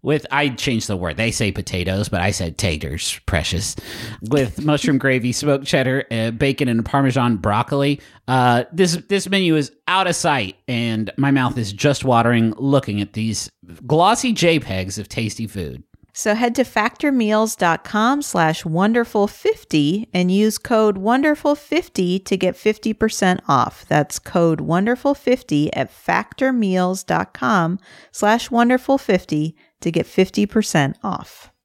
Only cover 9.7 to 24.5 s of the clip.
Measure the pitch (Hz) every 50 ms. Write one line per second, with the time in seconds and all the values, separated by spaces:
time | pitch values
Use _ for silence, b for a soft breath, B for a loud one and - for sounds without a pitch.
9.7 | _ _ _ - 180 190 190 180 170 - - 170 147 131 104 92 - _ _ -
10.7 | 123 117 117 117 113 107 110 98 - - 135 139 139 139 127 120 - 123 113 101
11.7 | 104 101 - 147 135 - - 131 120 117 113 117 120 117 113 113 104 - 131 139
12.7 | 143 135 - - 101 104 101 - - 110 110 110 107 - - - _ _ - 87
13.7 | 85 - - 131 151 160 175 196 240 - - 254 220 - 175 170 165 151 - -
14.7 | 95 92 92 95 98 107 95 - - - 113 110 - - 113 104 - 101 85 71
15.7 | 64 64 - _ - _ - _ _ - - 214 208 226 247 240 240 - 247 -
16.7 | - 226 208 214 - - - 294 277 247 226 208 214 214 220 220 - - 185 170
17.7 | 165 - _ - - 208 214 240 277 294 285 - - 185 165 156 160 - - 170
18.7 | 156 170 190 214 226 240 233 233 - 214 202 208 - - - 415 440 - - _
19.7 | - 156 147 143 175 208 220 _ - 180 180 180 190 202 214 220 208 - _ -
20.7 | 247 220 220 214 202 190 190 220 240 262 277 302 294 - - 294 294 294 - -
21.7 | 302 320 359 - _ - 185 175 180 190 190 - 202 185 185 180 175 - - 214
22.7 | 214 - - 214 214 _ 220 220 - - 202 185 180 - - - 139 127 113 -
23.7 | - - - _ 147 151 143 - - - _ - - 180 170 165